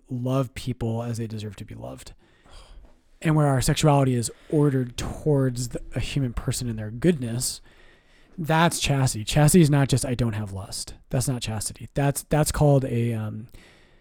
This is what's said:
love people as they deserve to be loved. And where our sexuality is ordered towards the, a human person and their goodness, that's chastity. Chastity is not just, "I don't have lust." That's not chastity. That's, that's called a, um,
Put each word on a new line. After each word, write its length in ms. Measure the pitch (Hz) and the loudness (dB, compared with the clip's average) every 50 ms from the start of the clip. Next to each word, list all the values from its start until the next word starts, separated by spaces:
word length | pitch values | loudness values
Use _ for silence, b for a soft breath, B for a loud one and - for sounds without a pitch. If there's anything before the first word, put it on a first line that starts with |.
| _ - | _ -10
love 440 | 131 123 123 127 131 135 135 117 - | -8 -6 -4 -2 0 -2 -2 -4 -6
people 480 | - - 127 120 - 123 113 113 113 | -8 -8 -8 -6 -4 -4 -4 -4 -4
as 160 | 120 120 120 | -4 -6 -6
they 100 | 110 117 | -6 -8
deserve 280 | 107 110 107 104 107 98 | -8 -8 -10 -10 -10 -12
to 100 | - 107 | -14 -16
be 80 | 104 113 | -16 -16
loved. 400 | 113 110 120 131 131 - - - b b b b b b b b b b b b b b - - _ _ _ _ - | -14 -14 -14 -14 -16 -18 -20 -20 b b b b b b b b b b b b b b -20 -20 _ _ _ _ -6
And 140 | - 160 156 | -2 0 2
where 120 | 151 147 | 4 4
our 140 | 143 135 127 | 4 4 2
sexuality 520 | 117 - 147 - - 156 143 143 139 131 123 | 2 0 0 2 4 4 6 4 4 2 2
is 140 | 120 113 - - - _ - | 0 -2 -4 -8 -14 _ -2
ordered 480 | - 151 147 147 131 131 127 120 - | 2 2 4 4 2 0 -2 -4 -6
towards 720 | - - - - - - 156 147 139 131 131 123 120 123 117 | -8 -8 -8 -8 -4 -2 0 2 2 2 0 -2 -4 -6 -8
the, 120 | - - - - - | -8 -12 -12 -8 -6
a 40 | 131 | -6
human 340 | - - - 143 135 123 113 | -4 -2 -2 -2 -2 -2 -4
person 340 | - - - 117 - 127 120 | -4 -4 -4 -4 -4 -4 -6
and 80 | 113 | -6
their 140 | 107 107 107 | -6 -8 -8
goodness, 680 | 110 120 151 170 180 131 123 113 117 123 127 - - - b b b b b b b b b b b b b b b | -6 0 2 2 2 0 -2 -6 -4 -4 -4 -6 -6 -10 b b b b b b b b b b b b b b b
that's 420 | - 165 143 160 160 170 165 - - | -8 -2 0 2 4 4 4 2 0
chastity. 440 | - - 139 135 131 123 - 107 107 | 0 0 2 2 2 0 0 -2 -4
Chastity 380 | - - 156 147 151 - 185 | 0 4 4 6 8 8 8
is 80 | 160 139 | 8 6
not 180 | 147 143 139 | 6 4 4
just, 180 | 127 135 120 - | 4 2 0 0
"I 80 | - 123 | 0 -2
don't 200 | 110 123 117 104 | 0 0 -2 -2
have 180 | 107 107 95 | -4 -6 -6
lust." 420 | 95 95 98 - - - - - - - _ - | -8 -10 -10 -10 -10 -12 -12 -12 -14 -18 _ -4
That's 180 | - 131 113 | -2 -2 -2
not 140 | 139 127 120 | -2 -4 -4
chastity. 460 | - 110 110 107 - - - - 117 - - | -4 -6 -6 -6 -6 -8 -10 -12 -16 -8 -4
That's, 280 | 143 139 139 139 - - | 0 0 0 0 -2 -2
that's 280 | - 160 151 151 - | 0 0 2 2 2
called 320 | - - 151 147 143 135 127 | 2 4 4 6 6 4 4
a, 280 | 127 120 117 117 120 117 | 2 0 0 0 0 -2
um, 340 | 113 110 107 107 107 113 b b b b b b b b b b b | -2 -4 -6 -6 -10 -12 b b b b b b b b b b b